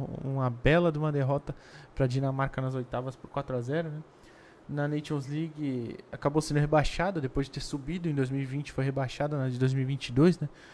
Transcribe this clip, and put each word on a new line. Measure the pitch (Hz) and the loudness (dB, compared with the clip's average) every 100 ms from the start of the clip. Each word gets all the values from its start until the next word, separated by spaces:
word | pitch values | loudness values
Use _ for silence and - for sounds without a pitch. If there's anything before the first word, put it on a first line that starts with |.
| 135 - | -4 -6
uma | 131 135 127 | -6 -2 -2
bela | 120 127 160 175 | 2 4 6 4
de | 147 | 2
uma | 156 | 0
derrota | 147 131 143 - - - - - | 0 0 0 -4 -12 -16 -20 -10
pra | - 135 | 0 0
Dinamarca | 131 135 135 135 - | 2 0 0 -2 -2
nas | 131 | -4
oitavas | 131 127 120 131 | -4 -4 -4 -6
por | 123 - | -8 -8
quatro | - 139 | -6 -4
a | 127 | -4
zero, | 120 151 165 | -2 -2 -4
né? | 151 - - - - - - - | -8 -12 -20 -20 -20 -20 -20 -8
Na | 143 147 | -2 0
Nations | 151 151 151 127 | -2 -2 -4 -4
League | 147 165 147 147 127 113 - - | -4 -6 -4 -4 -2 -4 -8 -12
acabou | - 147 147 | -4 0 2
sendo | - 147 | 2 2
rebaixada, | 147 151 143 - 185 180 | 4 4 4 2 -2 -2
depois | 131 143 135 | -2 -2 -2
de | |
ter | - | -4
subido | - 147 135 180 170 | -6 -6 -6 -4 0
em | |
dois | 143 127 | 0 0
mil | 135 | 0
e | 135 | -2
vinte, | 139 147 | -4 -6
foi | - | -2
rebaixada | 135 135 127 - 147 147 | -2 0 -2 -2 -2 0
na | 131 | -2
de | 123 | 2
dois | 131 | 2
mil | 135 | 2
e | 131 | 0
vinte | 139 - | -2 0
e | |
dois, | 123 165 170 | 6 6 6
né? | 147 - - | -2 -8 -20